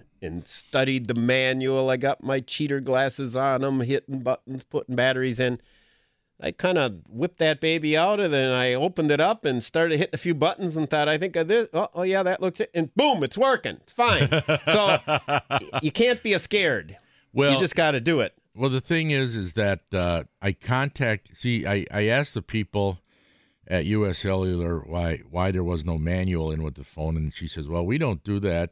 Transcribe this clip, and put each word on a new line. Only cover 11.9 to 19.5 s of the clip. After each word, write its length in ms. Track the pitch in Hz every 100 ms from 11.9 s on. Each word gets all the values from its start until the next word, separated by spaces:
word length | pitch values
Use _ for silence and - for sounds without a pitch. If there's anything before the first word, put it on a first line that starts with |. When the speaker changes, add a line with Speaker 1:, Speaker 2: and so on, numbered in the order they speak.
| -
Speaker 1:
oh 60 |
yeah, 180 | 185 190
that 160 | 185 185
looks 200 | 185 -
it." 100 | - 170
And 180 | 156 -
boom, 280 | 196 165
it's 140 | 131 -
working. 380 | 269 254 123 87
It's 100 | -
fine. 360 | - 240 175 139 160 - 156 -
So 320 | 202 202 156
Speaker 2:
<laughs> 40 | -
Speaker 1:
y-, 520 | 147 - 143 - 139 - 131
you 100 | 147
can't 300 | - 240 240
be 100 | 220
a 60 | 190
scared. 580 | - 208 175 113 80 - _ _ _
Speaker 2:
Well 200 | - 143
Speaker 1:
You 60 | 135
just 160 | 175 -
gotta 240 | 156 135
do 220 | 123 156
it. 120 | 104 _ _ -
Speaker 2:
Well, 140 | 135
the 100 | 131
thing 280 | - 170 160
is, 240 | 139 131 113
is 180 | 92